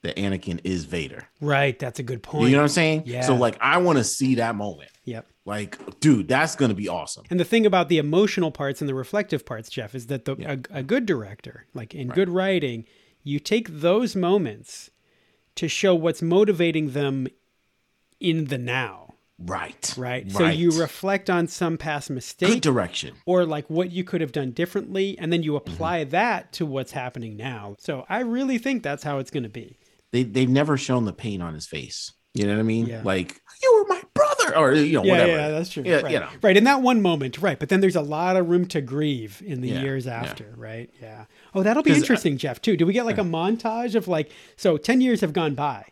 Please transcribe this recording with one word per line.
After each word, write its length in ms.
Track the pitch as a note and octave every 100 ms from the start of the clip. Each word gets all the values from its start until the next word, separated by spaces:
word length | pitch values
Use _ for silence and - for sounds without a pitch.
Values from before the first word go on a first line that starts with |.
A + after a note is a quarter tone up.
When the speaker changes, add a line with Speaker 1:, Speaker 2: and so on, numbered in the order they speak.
Speaker 1:
that 140 | E2+ -
Anakin 440 | G2+ F#2+ F#2 E2
is 200 | - F#2
Vader. 440 | D2 F2 C#2+ - - _
Speaker 2:
Right. 380 | D3 C#3 C#3+ B2
That's 200 | C3+ -
a 40 |
good 200 | B2 B2+
point. 220 | - D3+
Speaker 1:
You 80 | A#2+
know 60 | C#3
what 40 |
I'm 40 | D3
saying? 340 | D3 D#3+ D#3 D#3
Speaker 2:
Yeah. 160 | B2
Speaker 1:
So, 120 | B2+
like, 220 | C3 A#2+ G2+
I 180 | B2+ E3
wanna 260 | F3+ D3
see 320 | A2 - C3 B2
that 180 | A#2
moment. 360 | G#2+ G#2 D2+ C#2+ _
Speaker 2:
Yep. 220 | - A2+ - _
Speaker 1:
Like, 560 | - G#2 G2+ - - -
dude, 280 | D#3 B2 F#2+
that's 260 | C3 D#3+
gonna 200 | - C3
be 140 | G2 G2+
awesome. 360 | F2 D#2 - -
Speaker 2:
And 100 | F3
the 40 |
thing 220 | E3+ A3+ G#3+
about 220 | F#3 D#3+
the 100 | E3
emotional 520 | D3 E3 G#3 - E3
parts 300 | - C#3+ C#3
and 80 | D3
the 60 |
reflective 500 | C3+ B2+ G3+ G3+ D3+
parts, 240 | - A2+ A2+
Jeff, 240 | - A2
is 120 | C3 A#2
that 180 | C3+
the, 120 | - C#3
Speaker 1:
Yeah. 200 | E3 C#3 B2
Speaker 2:
a, 60 | C#3+
a 40 |
good 240 | C3+ A#3+ A3+
director, 600 | D3 G2+ G2+ - - -
like, 200 | - A2+
in 140 | D3+ B2+
Speaker 1:
Right. 60 |
Speaker 2:
good 140 | D3 F#3+
writing, 560 | F3 F#3+ F#3 D3 A#2 A2+ _ _ _
you 160 | C#3+ C#3+
take 280 | - A3 A3 D#3
those 340 | E3 G3 B3
moments 760 | G3+ F3 G3+ D3 G#2+ A2 - - _ _ _ _ _ _ -
to 100 | E3
show 260 | - G3+
what's 280 | F3 D#3+ D#3+
motivating 680 | E3 F3+ G#3 F3+ E3+ D#3+ D3+
them 360 | C3 C#3+ C3+ B2+ _ _ _ _ _ _ _ _ _
in 260 | F3+ E3 D3+
the 120 | C3+
now. 560 | B2 B2+ A#2+ F#2+ - - _ _
Speaker 1:
Right. 540 | F2 F#2 D#2+ - - -
Speaker 2:
Right. 320 | B2 B2+ G2
So 160 | G2 E3
you 240 | D#3 F3
Speaker 1:
Right. 100 | D#3+
Speaker 2:
reflect 480 | D#3+ - G3 G3 G3
on 180 | F3+ E3
some 280 | - F3 E3
past 320 | D#3+ D3 -
mistake 380 | C3 - - F3+
Speaker 1:
Good 120 | A#3
direction. 520 | D#3+ B2 F2+ - C#2+ - -
Speaker 2:
or, 180 | F#3
like, 240 | E3+ D3+ C#3+
what 220 | D#3+ F3+
you 100 | F3
could 160 | F3+ F3
have 100 | D#3+
done 200 | - C3+
differently, 680 | A#2+ F3 G3+ - F#3+ G3 F#3
and 140 | E3
then 100 | F3
you 100 | D#3
Speaker 1:
Mm-hmm. 200 | D3 D#3
Speaker 2:
apply 320 | F3 D#3+ F3
that 480 | D3 D#3+ A#3 G#3+ -
to 100 | - D#3+
what's 260 | C3+ B2+
happening 440 | - B2+ B2 A2+ G#2
now. 400 | A#2 A#2+ G2+ G2+
So 280 | - C#3+ C3
I 120 | G#3+
really 360 | B3 A#3+ C4+ B3
think 240 | C4+ C4
that's 200 | C#3+ C#3+
how 160 | D3 C#3
it's 120 | C3+
gonna 180 | D3+ A#2
be. 280 | A2 A2 - _ _ _
Speaker 1:
They, 100 | A#2+
they've 260 | B2+ G#2 B2+
never 300 | C3 D3 C#3
shown 260 | - B2+
the 80 | A2
pain 300 | F2 A#2 G2
on 100 | E2+
his 140 | D#2 -
face. 460 | D2+ B1+ - - _ _
You 140 | - G2+
know 80 |
what 60 | G#2
I 40 |
mean? 220 | A2 A2+ A2+
Speaker 2:
Yeah. 160 | A#2
Speaker 1:
Like, 360 | G#2 F#2+ F2+ - _ -
"You 120 | C5
were 200 | A4+ G4+
my 80 | F4+ -
brother," 420 | - D5+ C#5+ F#4+ D#3+
or, 160 | D3
you 180 | D3 D3+
know, 100 | D#3
Speaker 2:
Yeah, 60 | F#3+
Speaker 1:
whatever. 180 | F3 F3
Speaker 2:
yeah, 160 | D#3+ D3+
that's 200 | D3+ F3+
true. 120 | -
Speaker 1:
Yeah, 160 | C#3 D#3+
Speaker 2:
Right. 120 | C#3
Speaker 1:
you 80 | C#3+
know. 80 | D#2 -
Speaker 2:
Right. 140 | G#3+ F#3+
In 80 |
that 160 | B3 C#4
one 220 | B3+ A#3+
moment, 360 | F#3+ E3 C3 A#2+
right. 200 | F#3 C#3
But 100 | D3+
then 100 | F#3+
there's 160 | G3 F3+
a 60 |
lot 340 | D3 D3+ F3 F#3
of 120 | F3
room 180 | F3 F3+
to 120 | E3+
grieve 600 | C3 C3+ D3+ C3+ A2 G2+
in 160 | G#3+ C3+
the 60 | B2+
Speaker 1:
Yeah, 140 | -
Speaker 2:
years 240 | C3+ C3+ B2+
Speaker 1:
yeah. 60 |
Speaker 2:
after, 400 | A#2 G2 - G#2 A2+
right? 320 | A2+ A2+ A#2+ _
Yeah. 220 | A2+ A2 G#2+ _ _
Oh, 80 | F#3+
that'll 200 | F#3+ G#3
be 80 | D4
Speaker 1:
'Cause, 80 | D3+
uh, 40 |
Speaker 2:
interesting, 340 | - A3 E3+ C#3
Jeff, 240 | D3 A#2+
too. 140 | - F3+
Do 100 | E3
we 60 |
get, 120 | G3+
like, 140 | A#3 G#3+
a 40 |
Speaker 1:
Yeah. 40 | F#3+
Speaker 2:
montage 640 | E3 F3 A3+ A#3 A3+ A#3+
of, 120 | G#3+ F#3+
like, 240 | E3 D3+ - - _
so 200 | G3 D#3
ten 220 | - B3+
years 220 | B3+ A#3
have 100 | F3+
gone 220 | D3+ D#3+
by 320 | C3+ D3 A2+ G2+